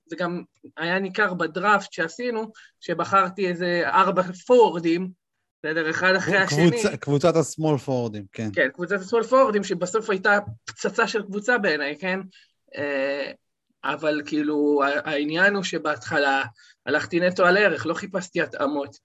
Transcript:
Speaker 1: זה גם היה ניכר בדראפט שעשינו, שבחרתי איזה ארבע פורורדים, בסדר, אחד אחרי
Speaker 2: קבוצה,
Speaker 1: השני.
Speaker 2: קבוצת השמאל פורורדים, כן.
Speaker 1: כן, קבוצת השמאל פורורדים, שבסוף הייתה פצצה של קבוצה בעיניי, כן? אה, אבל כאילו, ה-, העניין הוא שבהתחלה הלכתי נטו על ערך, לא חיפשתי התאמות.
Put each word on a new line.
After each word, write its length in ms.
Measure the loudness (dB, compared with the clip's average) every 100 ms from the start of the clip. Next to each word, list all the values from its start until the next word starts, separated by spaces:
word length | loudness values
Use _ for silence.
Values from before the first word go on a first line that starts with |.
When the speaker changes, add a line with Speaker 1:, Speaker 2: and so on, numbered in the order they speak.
| -14
Speaker 1:
זה 100 | -6
גם 280 | -6 -6 -10 _ -20 -8
היה 220 | -2 -2
ניכר 340 | -2 -2 -2
בדראפט 600 | 0 -4 -2 2 2 0
שעשינו, 580 | -6 -6 -6 -6 -6 -8 -12 -20 _
שבחרתי 680 | -6 -4 0 2 2 0 -2
איזה 340 | -2 -2 0 2
ארבע 380 | 2 4 2
פורורדים, 880 | -2 -2 4 6 6 4 0 0 -2 -12 _ _ _ _
בסדר, 260 | -6 -2 -2
אחד 260 | 0 2 2
אחרי 220 | 2 2 2
Speaker 2:
קבוצה, 300 | 4 4 4
Speaker 1:
השני. 200 | 0 -2
Speaker 2:
קבוצת 380 | 0 2 4 4
השמאל 420 | 0 0 0 0
פורורדים, 480 | 0 -4 -4 -6 -12
כן. 160 | -8 -4
Speaker 1:
כן, 160 | 0 0
קבוצת 260 | -2 -4 -4
השמאל 240 | -2 -2
פורורדים, 400 | 2 4 4 2
שבסוף 460 | -2 -4 -2 -4 -2
הייתה 300 | -2 2 2 0 -10 -16
פצצה 420 | -8 -4 0 0
של 140 | -2
קבוצה 360 | -6 -6 -2 0
בעיניי, 380 | 0 0 -2 -6
כן? 200 | -4 -4 -8 _ _ _ _ -8
אה, 560 | -4 -2 -2 -4 -8 -12 _ _ _ _
אבל 380 | -6 -4 -2 -2 -2
כאילו, 560 | -4 0 0 2 2
ה-, 260 | 2 0 -2
העניין 460 | -4 -2 2 2 2
הוא 80 |
שבהתחלה 800 | -2 -4 -4 -6 -4 0 0 0 -2 -10 -20 _ -2
הלכתי 340 | -2 0 0
נטו 260 | 0 4 4
על 120 | 6
ערך, 280 | 4 2 -4
לא 80 |
חיפשתי 480 | -6 -6 -8 -6 -4
התאמות. 540 | -4 -2 -2 -2 -6 -12